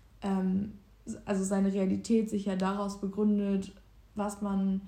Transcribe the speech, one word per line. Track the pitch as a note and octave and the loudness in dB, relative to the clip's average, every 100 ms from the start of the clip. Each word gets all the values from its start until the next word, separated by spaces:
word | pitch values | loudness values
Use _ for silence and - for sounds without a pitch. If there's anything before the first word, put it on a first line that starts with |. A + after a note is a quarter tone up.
| - - | -20 -8
ähm, | G3 F#3+ F#3 F#3+ G#3 - - - | -2 0 2 0 -2 -8 -20 -20
s-, | - - - | -12 -10 -2
also | F#3+ | -2
seine | F#3+ G3 G3 | 0 2 2
Realität | G3 F#3+ G3 - A3+ G#3+ | 2 2 0 2 2 2
sich | G3+ G3 | -2 -2
ja | F#3 | 0
daraus | F#3+ G3+ G3+ G3+ | 0 0 -4 -4
begründet, | G3 G3+ G#3 G#3 G3+ G3 F#3+ - - - - | -6 2 2 4 2 0 -2 -12 -20 -20 -14
was | G#3 G#3 G#3 | -6 -6 -4
man | G3+ G3 G3 F#3+ | -2 0 2 0